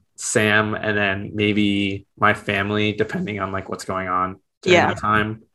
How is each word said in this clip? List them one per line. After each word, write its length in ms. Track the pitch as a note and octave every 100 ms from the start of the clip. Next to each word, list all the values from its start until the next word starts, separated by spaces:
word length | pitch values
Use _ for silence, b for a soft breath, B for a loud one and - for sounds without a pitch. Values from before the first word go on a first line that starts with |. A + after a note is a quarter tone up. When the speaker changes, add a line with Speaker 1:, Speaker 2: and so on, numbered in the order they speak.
| _ -
Speaker 1:
Sam 580 | - A#2+ G#2+ G#2+ G#2+
and 240 | G2+ G#2+ G#2
then 340 | G2+ G2 G#2
maybe 720 | G#2 G#2 G#2 G#2 G2+ G2+ G2 - -
my 160 | G#2+
family, 580 | G#2 - G2 G2+ G#2+ G#2
depending 460 | G#2 G#2+ F#2+ - G#2
on, 120 | G2
like, 160 | F#2+ F2+
what's 160 | F#2+
going 240 | - F#2+ F#2
on 320 | F2+ F#2 F#2+ _ _
during 140 | F#3+ F3
Speaker 2:
Yeah. 120 | B2+
Speaker 1:
that 100 | G2+
time. 460 | G#2 G#2+ G#2+ A2 -